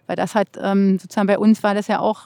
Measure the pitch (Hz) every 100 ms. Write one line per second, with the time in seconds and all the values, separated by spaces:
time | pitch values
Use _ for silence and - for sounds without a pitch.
0 | - 180 190 214 196 - 196 196 196 190
1 | - 220 202 202 214 214 208 202 202 196
2 | 214 214